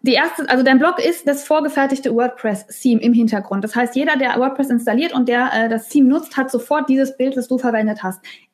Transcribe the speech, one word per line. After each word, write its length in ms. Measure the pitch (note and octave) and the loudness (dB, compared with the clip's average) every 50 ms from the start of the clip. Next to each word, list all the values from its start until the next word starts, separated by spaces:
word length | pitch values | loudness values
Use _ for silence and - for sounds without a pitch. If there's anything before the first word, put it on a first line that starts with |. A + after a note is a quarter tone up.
| - | 2
die 100 | A#3+ B3+ | 2 2
erste, 360 | C#4 D4+ E4 - - D4 - | 2 2 0 -2 -6 -2 0
also 140 | A#3 B3+ C4 | 2 2 4
dein 160 | C4+ C4 B3+ | 4 4 4
Blog 200 | C#4+ E4+ F4 F4+ | 4 2 0 0
ist 280 | - E4+ E4+ - - | 0 -2 -2 0 -2
das 180 | C#4+ C#4+ C#4 - | -2 -2 -2 -2
vorgefertigte 680 | - D#4 D#4 D4 D#4 D4 C#4+ C4+ C#4 C4+ C4 C4+ B3+ A3+ | 0 0 0 0 -2 0 0 0 0 0 -2 -2 -2 0
WordPress-Theme 880 | A3+ B3 B3 B3+ - - A3 G3+ F#3+ - _ - - - C4 A#3 A3 | 0 0 -2 -4 -4 -4 -4 -4 -4 -8 _ -18 -2 0 2 2 2
im 120 | - A#3+ A#3+ | 2 4 4
Hintergrund. 520 | A#3 A#3 A3 A3 G#3 F#3+ - G3 G3 G3 | 4 4 2 0 -2 -4 -4 -6 -4 -4
Das 100 | A3 - | -4 -2
heißt, 220 | A#3+ B3 A#3+ A#3+ | -2 -2 -2 -2
jeder, 200 | C4 D4 D#4+ D4+ | -2 0 0 0
der 220 | C#4 C4+ B3 - - | 0 0 0 0 0
WordPress 320 | B3 C4+ C4+ - C#4 C4+ | 0 -2 0 -2 -2 0
installiert 420 | B3 A#3 A#3 - G#3 A#3+ D#4 E4+ - | 0 0 0 0 0 0 0 0 0
und 160 | C4+ B3 A#3+ | -2 0 0
der, 220 | A#3+ A#3+ B3+ - - | 2 0 0 0 0
äh, 160 | A3 A3+ A3+ | 0 0 0
das 200 | A3+ A3+ - - | -2 -4 -6 0
Theme 200 | - D4 C4+ B3+ | 2 4 4 6
nutzt, 280 | C4+ D#4+ D#4 - - | 4 2 -2 -4 -4
hat 140 | - C4 C4 | -4 -4 -2
sofort 380 | - A#3+ A#3+ - D4 D4+ C#4+ C#4+ | -2 -4 -2 0 -2 -2 0 0
dieses 280 | C4 C4 C4+ C4+ C4+ | 2 2 2 -2 -2
Bild, 200 | - B3+ C4+ C4+ | -2 -2 -2 -2
was 120 | C4 A#3 - | -4 -4 -4
du 100 | B3+ B3 | -4 -2
verwendet 440 | B3+ B3 A3+ A3 G#3+ G#3+ G#3+ G#3+ - | -2 0 0 0 0 -2 -4 -4 -6
hast. 180 | F#3 F#3+ - _ - - - _ _ | -8 -8 -8 _ -20 -20 -20 _ _